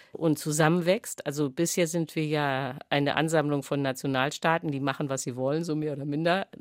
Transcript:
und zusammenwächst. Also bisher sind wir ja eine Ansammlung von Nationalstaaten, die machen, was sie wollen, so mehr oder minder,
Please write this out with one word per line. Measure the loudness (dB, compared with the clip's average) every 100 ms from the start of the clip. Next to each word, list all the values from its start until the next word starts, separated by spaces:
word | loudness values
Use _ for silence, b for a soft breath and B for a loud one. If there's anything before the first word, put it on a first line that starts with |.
| B
und | -2 0 2
zusammenwächst. | 0 4 4 4 2 0 -2 -10
Also | -6 -2 -2
bisher | 0 0 2 0
sind | 0 -2
wir | -2
ja | 0 0 0 0 -4 -6 0
eine | 2 2
Ansammlung | 2 2 2 2 0
von | 0 0
Nationalstaaten, | 0 -2 -2 0 0 0 0 0 0
die | -2
machen, | -2 -2 -2
was | -4
sie | -4
wollen, | -2 -2 0
so | -2
mehr | -2 -4
oder | -6
minder, | -4 0 2 0 -2 -10